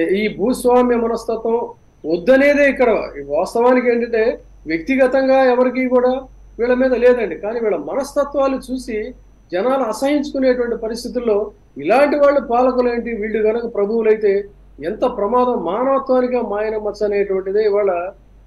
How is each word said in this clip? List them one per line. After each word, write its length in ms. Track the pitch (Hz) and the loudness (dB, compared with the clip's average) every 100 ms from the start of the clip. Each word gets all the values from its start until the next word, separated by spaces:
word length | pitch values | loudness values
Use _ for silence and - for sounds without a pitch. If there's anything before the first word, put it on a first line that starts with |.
| 165 196 | 0 0
ఈ 200 | 208 151 | -2 -2
భూస్వామ్య 600 | 220 - 247 247 247 233 | -2 0 2 4 4 2
మనస్తత్వం 580 | 226 226 - 220 226 233 - - _ _ 147 | 0 -4 -4 -4 -2 -2 -4 -12 _ _ -4
వద్దనేదే 560 | 175 202 269 285 285 285 | -2 2 4 4 4 2
ఇక్కడ. 220 | 269 240 185 - 143 139 | 2 2 0 -2 -10 -6
వాస్తవానికి 640 | 147 190 233 247 254 240 | -4 -2 2 4 4 2
ఏంటంటే 500 | 233 233 226 233 302 - - - | 0 0 0 0 -2 -10 -16 -6
వ్యక్తిగతంగా 800 | 165 160 262 254 269 262 269 | -6 -2 2 2 2 2 4
ఎవరికి 440 | 254 247 254 247 254 | 4 4 2 0 2
కూడా 220 | 247 247 262 - - - - | 2 2 0 -6 -20 -16 -4
వీళ్ళ 160 | 240 | 0
మీద 200 | 247 262 | 2 2
లేదండి, 400 | 233 247 247 196 | 4 4 4 0
కానీ 260 | 156 202 233 | -4 -6 -2
వీళ్ళ 160 | 214 170 | -2 -2
మనస్తత్వాలు 960 | 143 220 262 294 277 - 269 262 - | -4 -6 -4 -2 -2 0 0 -2 -6
చూసి 420 | 254 254 214 240 - - - - | -10 -6 -8 -8 -12 -20 -20 -8
జనాలు 300 | 175 240 269 | -2 0 0
అసహించుకునేటువంటి 920 | 220 214 277 294 - 269 262 247 233 214 | -2 -2 0 0 -2 0 0 2 -2 -4
పరిస్థితుల్లో 760 | 220 240 233 240 233 202 214 - _ 135 | -6 -8 -6 -4 0 0 -2 -10 _ -8
ఇలాంటి 400 | 151 247 285 294 | 0 4 4 4
వాళ్ళు 220 | 285 285 | 4 4
పాలకులేంటి, 760 | 208 240 254 247 247 233 226 | 2 0 2 2 0 0 -4
వీళ్ళు 280 | 220 214 220 | -4 -4 0
కనుక 320 | 214 233 233 | 0 0 -4
ప్రభువులైతే 680 | 202 202 226 220 214 208 202 202 - - - | -2 -2 0 2 2 2 0 -4 -14 -20 -12
ఎంత 160 | 156 214 | -8 -4
ప్రమాదం, 640 | 254 - 208 247 247 220 | -4 -2 0 0 0 -2
మానవత్వానికి 720 | 170 208 269 269 262 254 247 247 | -4 -2 0 0 0 0 0 -2
మాయన 400 | 214 208 220 214 | -4 -4 -4 -4
మచ్చ 280 | 208 202 | -6 -4
అనేటువంటిదే 600 | 208 202 196 190 190 208 | -2 0 0 -2 -2 0
ఇవాళ 460 | 214 202 196 175 185 - - - | 2 2 0 0 -4 -12 -20 -10